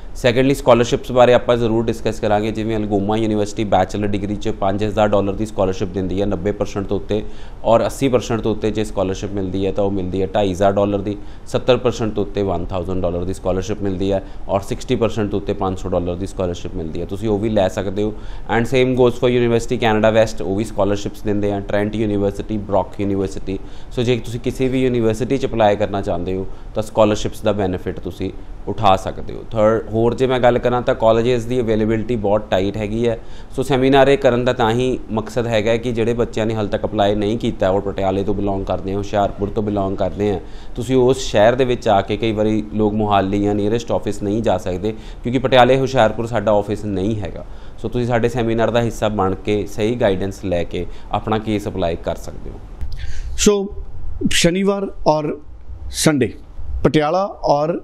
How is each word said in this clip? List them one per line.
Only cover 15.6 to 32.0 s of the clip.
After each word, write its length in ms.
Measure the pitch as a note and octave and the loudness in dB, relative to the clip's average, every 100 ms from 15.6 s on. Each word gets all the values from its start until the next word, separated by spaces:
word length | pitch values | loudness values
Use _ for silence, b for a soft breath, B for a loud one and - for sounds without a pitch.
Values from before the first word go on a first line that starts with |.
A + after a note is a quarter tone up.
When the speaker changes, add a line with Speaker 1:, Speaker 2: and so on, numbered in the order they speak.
| G2 F#2 | -2 -4
Speaker 1:
ਸੌ 100 | F#2 | -2
ਡਾਲਰ 260 | F2+ F2 | -2 -2
ਦੀ 120 | F2 F#2+ | -4 -6
ਸਕੋਲਰਸ਼ਿਪ 480 | - F#2 F2 F2 | -4 -4 -4 -6
ਮਿਲਦੀ 260 | F2+ D#2+ D#2 | -6 -6 -6
ਹੈ। 60 | E2+ | -6
ਤੁਸੀਂ 220 | G2 A2 | -4 -2
ਉਹ 100 | G2+ | 0
ਵੀ 100 | A2 | 0
ਲੈ 200 | A2 F#2+ | 2 2
ਸਕਦੇ 340 | G#2 G2 G2 | 0 -4 -2
ਹੋ। 120 | G#2 - B B - A2 | -2 -4 B B -2 0
And 80 | A#2 | 2
same 300 | C3 B2+ B2+ | 2 4 4
goes 120 | B2 | 4
for 180 | A#2 C3 | 4 2
University 480 | B2 A#2+ A#2 A2+ A#2+ | 4 4 2 0 0
Canada 300 | A2 G#2+ A2 A2 | 2 4 4 4
West, 260 | A2 - | 2 0
ਉਹ 120 | D#2+ G2 | -2 -2
ਵੀ 80 | |
ਸਕੋਲਰਸ਼ਿਪਸ 580 | A2 G2+ G2 G2+ - - | -2 0 0 0 -2 -6
ਦਿੰਦੇ 300 | G#2+ G2+ G2+ | -2 0 0
ਆ, 80 | G2+ | -2
ਟ੍ਰੈਂਟ 360 | F#2+ G2+ G#2 G#2+ | -2 0 0 0
ਯੂਨੀਵਰਸਿਟੀ, 640 | A2 G2+ G2+ G2 G2+ G#2+ | 0 2 0 -2 -4 -4
ਬਰੌਕ 420 | G2 G2 F#2 - | 0 0 0 -2
ਯੂਨੀਵਰਸਿਟੀ। 580 | G2+ G2 F#2+ - - F#2+ B B B - | -2 0 -2 -2 -4 -6 B B B -2
So 40 | |
ਜੇ 160 | A#2+ B2 | 0 0
ਤੁਸੀਂ 220 | - A#2 | -2 -4
ਕਿਸੇ 280 | B2+ B2 C3 | -4 -2 0
ਵੀ 140 | C3 | 2
ਯੂਨੀਵਰਸਿਟੀ 540 | C3 B2 A2+ A2 A#2 C3+ | 2 2 2 0 0 0
'ਚ 80 | C3 | 0
ਅਪਲਾਈ 300 | A#2 G#2 G2+ | 2 4 4
ਕਰਨਾ 240 | G2+ G2 | 0 -2
ਚਾਹੁੰਦੇ 340 | G2+ E2+ E2+ | -2 -2 -2
ਹੋ, 120 | F#2+ G2 B B | -4 -4 B B
ਤਾਂ 80 | - | -6
ਸਕੋਲਰਸ਼ਿਪਸ 580 | G#2+ - G#2+ G#2 A2 - | -4 4 4 4 -2 -2
ਦਾ 120 | G#2+ | -2
ਬੈਨੀਫਿਟ 480 | G#2 F#2+ F#2 - E2+ | 0 -2 -2 -4 -6
ਤੁਸੀਂ 300 | F2+ - F#2+ - B - - | -8 -6 -8 -8 B -10 -8
ਉਠਾ 280 | G#2 G#2+ F#2 | 0 4 4
ਸਕਦੇ 380 | - - - | 0 -6 -8
ਹੋ। 80 | A1+ - | -10 -6
ਥਰਡ, 380 | A2 G#2+ A2+ - | 2 4 2 0
ਹੋਰ 260 | A2 A#2 | 0 2
ਜੇ 120 | A2 B2+ | 2 2
ਮੈਂ 120 | B2+ | 4
ਗੱਲ 180 | A#2+ A#2+ | 4 4
ਕਰਾਂ 220 | B2 B2 | 2 0
ਤਾਂ 120 | A#2+ | 0
ਕਾਲਜਿਸ 500 | B2 A2 A2+ A#2+ B2 | 2 4 4 4 0
ਦੀ 160 | A2+ B2+ | 0 -2
ਅਵੇਲੇਬਿਲਟੀ 560 | A2+ G#2+ A2 A2+ | 2 2 2 0